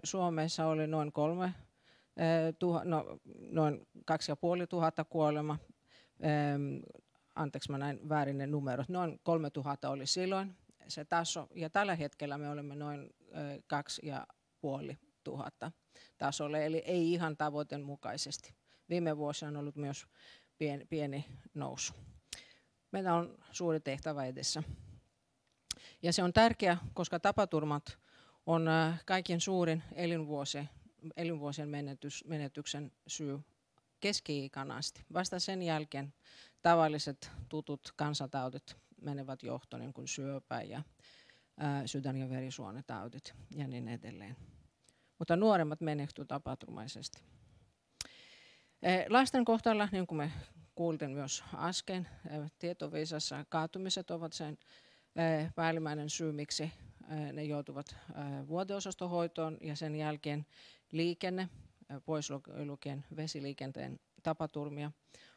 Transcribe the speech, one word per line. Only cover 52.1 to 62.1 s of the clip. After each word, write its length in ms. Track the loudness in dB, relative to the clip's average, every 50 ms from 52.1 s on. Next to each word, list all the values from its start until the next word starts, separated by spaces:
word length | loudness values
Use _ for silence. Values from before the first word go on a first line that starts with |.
| -8 -12 -10 -8
eh, 220 | -6 -6 -6 -8 -8 -6
tietoviisassa, 840 | -6 -6 -4 -4 -6 -4 -2 -2 -2 -2 -2 -4 -4 -4 -4 -6 -6 -2
kaatumiset 600 | -2 0 0 -2 -2 -4 -4 -2 -2 -2 -2 -4
ovat 220 | -4 -6 -4 -6
sen, 260 | -6 -6 -6 -6 -8 -10 _ -20 -20 -20 -20 -20 -20 _ _ _ 0
eh, 380 | 2 4 6 6 4 2 0 0
päällimmäinen 560 | 2 2 2 2 2 0 0 -2 -2 -2 -2
syy, 220 | -2 -2 0 0
miksi, 300 | 0 -2 -4 -4 -2 -2 -2 -4 -6 -10 -16 -20 -20 -18 -12 -8
eh, 220 | -6 -4 -4 -4
ne 120 | -4 -4 -4
joutuvat, 520 | -2 -2 -2 -4 -6 -8 -10 -10 -10 -12 -16 -16 -12
eh, 380 | -10 -8 -6 -6 -6 -6 -6 -4
vuodeosastohoitoon, 1080 | -2 -2 -2 -2 -4 -4 -4 -6 -6 -4 -4 0 2 2 0 0 0 -2 -2 -2 -2 -4
ja 160 | -6 -6 -6
sen 200 | -4 -4 -2 -2
jälkeen 500 | 0 0 -2 -2 -2 -2 -2 -2 -2 -4 -6 -12 -20 -20 -20 -20 -20 _ _
liikenne, 500 | -2 0 2 2 0 0 -2 -2 -2 -2 -2 -4 -6 -12 -20 -20 _ _ -14 -12
eh, 60 | -12 -8 -4
pois 260 | -2